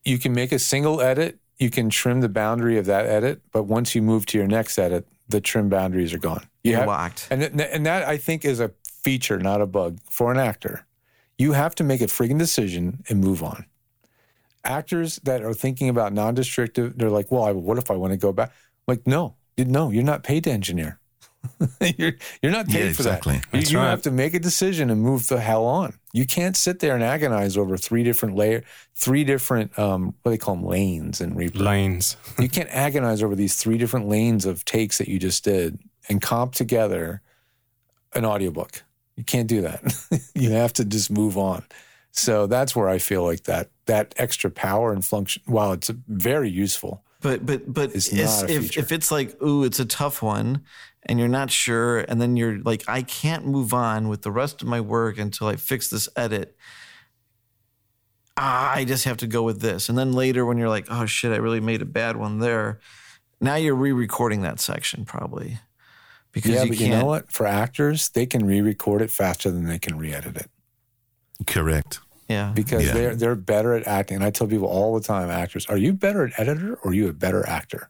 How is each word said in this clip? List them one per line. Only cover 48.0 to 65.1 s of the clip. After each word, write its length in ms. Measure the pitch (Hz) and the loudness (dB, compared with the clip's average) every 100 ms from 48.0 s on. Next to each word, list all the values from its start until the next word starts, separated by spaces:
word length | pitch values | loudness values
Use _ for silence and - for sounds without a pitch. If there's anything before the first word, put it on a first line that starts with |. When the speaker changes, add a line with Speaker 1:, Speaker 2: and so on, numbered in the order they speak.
| - | -2
Speaker 2:
it's, 280 | 98 - 214 | 0 0 0
Speaker 1:
not 80 | 190 | 0
a 40 | |
Speaker 2:
if, 80 | 151 | 0
Speaker 1:
feature. 160 | - 165 | -2 -4
Speaker 2:
if 100 | 135 | -2
it's 180 | 165 156 | -2 0
like, 300 | 151 135 - | 0 -2 -2
"Ooh, 220 | 151 143 | 0 2
it's 160 | 131 - | 2 0
a 60 | 120 | -4
tough 360 | - 143 - | -2 -4 -2
one," 420 | 110 104 110 139 - - - _ - | -2 0 -2 -4 -6 -20 -20 _ -2
and 140 | 117 | 0
you're 100 | 120 | 2
not 220 | 131 135 | 0 0
sure, 480 | - - 117 120 117 | -2 0 2 2 0
and 200 | - 117 | 0 0
then 160 | 120 123 | 2 2
you're 220 | 117 104 117 | 0 0 -2
like, 180 | 110 - | -2 -2
"I 140 | 123 | -4
can't 420 | 127 - 151 165 - | -4 -4 -2 -2 -2
move 280 | 139 117 | -2 0
on 340 | 123 117 110 110 | 0 0 0 -2
with 140 | 107 | -4
the 80 | 110 | -4
rest 300 | 107 143 - | -2 -2 -4
of 40 | - | -4
my 140 | 120 | -4
work 360 | 107 117 113 104 | -2 0 0 -2
until 280 | 104 98 107 | -6 -4 -4
I 80 | 104 | -4
fix 320 | - 123 - | -4 -4 -4
this 200 | 107 - - | -4 -6 -4
edit. 400 | 117 104 - _ - - - - _ _ _ _ _ _ _ _ _ _ _ _ _ - | -2 -2 -6 _ -20 -20 -20 -20 _ _ _ _ _ _ _ _ _ _ _ _ _ -4
Ah, 340 | 135 127 139 | -2 0 0
I 120 | 135 127 | 0 -2
just 180 | 131 131 | -2 -2
have 120 | 117 | -4
to 100 | 117 | -2
go 160 | 120 | 0
with 180 | 113 110 | 0 0
this." 280 | 113 90 - | -2 -2 -2
And 80 | 120 | 0
then 160 | 131 | 0
later 320 | 127 131 123 120 | 2 2 2 2
when 120 | 120 | 0
you're 120 | 117 | 0
like, 180 | 107 - | 0 -2
"Oh 160 | 117 110 | -6 -2
shit, 260 | - 120 | -2 0
I 60 | 110 | 0
really 220 | 113 113 | 0 0
made 220 | 110 113 | 0 -2
a 40 | 101 | -2
bad 320 | - 113 113 | -2 -2 -4
one 220 | 107 107 | -4 -2
there," 400 | 117 117 107 110 - - - - _ _ | 0 0 -2 -6 -14 -20 -20 -20 _ _
now 160 | 127 151 | 0 2
you're 200 | 160 131 | 2 2
re-recording 680 | 139 127 113 - 120 104 | 2 2 0 0 0 0
that 180 | 87 - | -2 -4
section 460 | - - - - | -4 -4 -6 -8
probably. 540 | 107 | -10